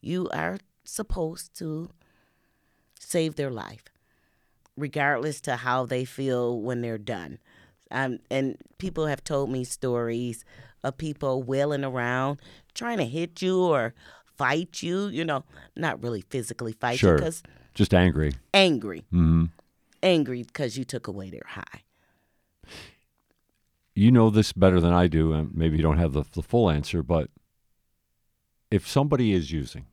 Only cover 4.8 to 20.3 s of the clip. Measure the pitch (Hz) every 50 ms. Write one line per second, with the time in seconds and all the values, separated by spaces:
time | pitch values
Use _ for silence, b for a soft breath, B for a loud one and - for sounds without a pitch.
4.8 | 143 143 139 156 143 143 143 123 123 151 147 - _ - 131 117 120 127 123 131
5.8 | 131 120 131 127 131 127 - - 139 135 127 123 123 120 120 120 104 123 127 120
6.8 | 120 117 113 110 104 101 117 95 85 76 67 - b b b b b b b b
7.8 | b b - 123 135 131 123 - _ _ - 135 135 135 113 - - _ _ _
8.8 | - 190 170 - 160 151 143 127 - - 156 139 139 113 131 131 123 123 - -
9.8 | - 127 120 120 120 117 117 117 123 123 113 - - b b b b b b b
10.8 | _ 131 135 _ 160 160 147 - - 139 131 131 131 120 135 135 143 147 151 139
11.8 | 139 135 127 127 120 120 123 127 131 135 143 143 b b b b b b _ -
12.8 | 233 233 233 214 156 117 123 160 170 170 170 - 185 185 185 185 180 180 160 139
13.8 | 117 117 120 b b b b b b b _ _ 143 127 139 156 175 165 - -
14.8 | - 170 175 190 202 208 113 135 165 165 147 135 - B B B B B B -
15.8 | - 160 120 - - 117 120 104 90 _ - 135 117 - 117 - 123 113 110 _
16.8 | - 123 120 131 - 98 85 73 - 160 165 - - b b b b b b -
17.8 | 104 - - 90 90 90 80 78 78 76 69 - _ _ - 196 196 185 156 123
18.8 | 107 104 92 80 - _ 85 87 85 80 82 82 82 82 - _ _ _ _ _
19.8 | _ _ _ _ - 185 180 165 147 123